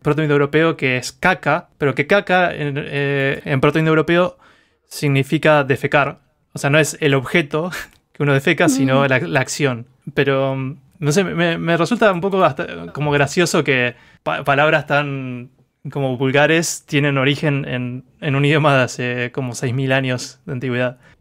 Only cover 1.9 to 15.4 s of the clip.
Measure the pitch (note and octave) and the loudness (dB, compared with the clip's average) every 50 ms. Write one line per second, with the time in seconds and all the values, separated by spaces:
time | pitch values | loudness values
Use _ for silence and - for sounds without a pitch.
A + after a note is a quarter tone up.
1.9 | C3 - D3+ D3 G3+ G3+ F#3+ - F#3 F#3 F3+ E3+ - - D3 C#3+ C#3 C#3+ D#3+ - | 0 0 0 2 2 2 2 2 2 2 2 0 -2 -4 -6 -6 -6 -6 -8 -6
2.9 | D3+ C#3+ C#3+ C#3 C#3 C#3 C3+ C3+ C#3+ - - - D3 C3+ B2+ D3 D3 E3 D#3+ D#3+ | -6 -4 -4 -2 -2 -2 -2 -2 -2 -4 -4 -2 -2 0 2 2 2 2 2 2
3.9 | D#3+ D#3 D#3 E3 E3+ F3 F3+ F3 - _ _ _ _ _ _ _ _ _ _ - | 2 2 2 2 2 2 2 0 -2 _ _ _ _ _ _ _ _ _ _ -20
4.9 | - - - D3 C#3 C3+ C3+ - E3+ D3+ - D#3 D3+ D3 C#3 C3 C3+ - - - | -10 -4 -2 0 0 0 0 0 0 0 4 4 4 4 4 2 0 -2 -2 0
5.9 | - D3 C#3 C3+ D#3 - _ _ _ _ _ _ - - - C#3+ C#3+ D#3 D3+ - | 0 0 0 0 -4 -10 _ _ _ _ _ _ -10 -4 -2 2 2 2 2 2
6.9 | - - D#3+ D3 C3+ C3+ B2 - - F3 E3 C#3 - D#3 E3 F3+ E3 - - - | 0 -2 0 2 2 2 0 0 0 -2 0 0 -2 -4 -4 -4 -6 -10 -12 -14
7.9 | _ _ _ _ _ - D3 C#3+ C#3 C3+ C#3 - E3 - F3+ D#3+ - C3+ C3+ C3+ | _ _ _ _ _ -4 0 2 2 2 2 2 2 2 2 2 2 2 2 2
8.9 | C3 C3+ C#3 C#3 C3+ B2+ D#3+ E3+ D#3+ C#3 C3 - - - D3+ C3+ B2 A2+ A#2+ - | 2 2 2 2 2 0 0 0 -2 -2 -2 -2 -4 -2 -2 -2 -2 -4 -8 -14
9.9 | _ _ - - - - C#3+ C#3 C3+ C3+ C3+ C3+ C3+ C3+ C3+ C3 D3+ - _ _ | _ _ -18 -8 -2 -2 0 2 2 0 0 -2 -2 -4 -6 -8 -10 -12 _ _
10.9 | _ - - C#3+ D3 G3 G3 E3+ - E3 F3 E3+ E3 E3+ E3+ E3 E3+ E3 E3+ D#3+ | _ -6 -4 -2 0 0 0 0 0 0 0 0 0 -2 -2 0 0 2 2 0
11.9 | B3 G3 A#3 G#3 F#3+ E3+ E3 G3 F#3 F#3+ F#3 D#3 C3+ - F3 - - E3+ E3+ E3+ | 0 2 2 2 2 2 -2 -2 0 2 2 2 2 0 -8 -10 -10 -12 -12 -10
12.9 | - - D3 D3 C#3+ C#3+ C#3 C3+ - F3+ F3 - - F3+ C#3 C#3+ C3+ B2+ B2 B2 | -6 -4 -2 2 2 2 2 2 2 0 0 2 2 0 2 2 2 2 2 0
13.9 | A#2+ - _ _ _ _ - - D#3 D#3+ C#3+ C#3+ C#3 C3+ D3 D#3 D#3+ D#3 C#3 - | -2 -6 _ _ _ _ -6 -6 -6 -4 0 0 2 4 4 4 2 2 0 0
14.9 | D3+ C#3+ D3 C#3+ C#3 C3+ C3 B2+ B2+ B2 | 0 0 0 -2 -4 -8 -8 -8 -10 -12